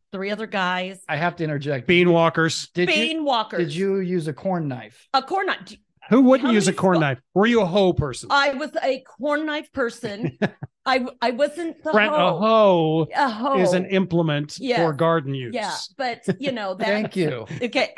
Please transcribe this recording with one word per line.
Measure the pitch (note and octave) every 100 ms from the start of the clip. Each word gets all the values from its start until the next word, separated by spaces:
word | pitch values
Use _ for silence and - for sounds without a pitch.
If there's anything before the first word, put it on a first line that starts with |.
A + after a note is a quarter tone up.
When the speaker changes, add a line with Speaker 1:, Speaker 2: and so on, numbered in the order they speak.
| _
Speaker 1:
three | B2 G3
other | G#3 A3
guys. | G3+ F3+ F#3 F#3 F#3+ -
Speaker 2:
I | D3+
have | F3 E3+
to |
interject. | D#3+ D3 C#3 C#3 A#2
Speaker 3:
Bean | F3 F3
walkers. | E3+ E3 E3 D#3+ - -
Speaker 2:
Did | - F3+
you, |
Speaker 1:
Bean | D#4 E4 D#4+
walkers. | D4 A#3+ G#3+ F3
Speaker 2:
did | E3
you | D#3 G3 G3
use | F3+ F3+ D#3
a |
corn | C#3+ F#3+ F3+ D3+
knife? | B2 G#2+ - _
Speaker 1:
A | C4+
corn | C4 F#4+ G4
knife. | A#3+ F#3
Do | - _ _ -
Speaker 3:
Who | A#3+
wouldn't | B3+ C4 C4+
Speaker 1:
how |
Speaker 3:
use | A3 F3+
a |
Speaker 1:
many | -
Speaker 3:
corn | F#3+ E3+
Speaker 1:
squ- |
Speaker 3:
knife? | D3 B2+ _
Were | F3+ G#3+
you | A#3
a | F#3
hoe | G3 F#3+
person? | F3 D3 A#2+ A#2
Speaker 1:
I | C#4 C#4+
was | C4 D4+ D#4+
a | C4 C4+ - -
corn | C#4 D4
knife | D#4 D4+ E4
person. | - A#3+ - A3+ G3+ E3 - G#3 -
Speaker 3:
<laughs> | - _ -
Speaker 1:
I, | C4 B3 -
I | A#3+
wasn't | A#3+ D4 D4 E4 D#4
the | D#4
Speaker 3:
Brent, | G#3+ G#3+
a | D4+
Speaker 1:
hoe. | F#3 D#3+
Speaker 3:
hoe | G#3+ A3 G#3 F3+ D#3+ D#3+ D#3
Speaker 1:
A | - C#4
hoe. | G#3+ C4+ C4+
Speaker 3:
is | F#3
an | F3+ F#3
implement | F#3+ F3+ E3+ E3 D3 D3 -
Speaker 1:
Yes. | B3+ A#3+
Speaker 3:
for | E3
garden | C#3+ E3 E3 C#3
use. | C3+ A#2+
Speaker 1:
Yeah, | A#2+ G3+ D3 - -
but, | B3+ - - F#3+
you | C4+
know, | A#3+ G3+
Speaker 3:
<laughs> | F#3
Speaker 1:
that's | A3
Speaker 2:
Thank | G#3 A3 F#3+
you. | D#3 B2 G#2+ -
Speaker 1:
Okay. | A#3+ C#4+ A3+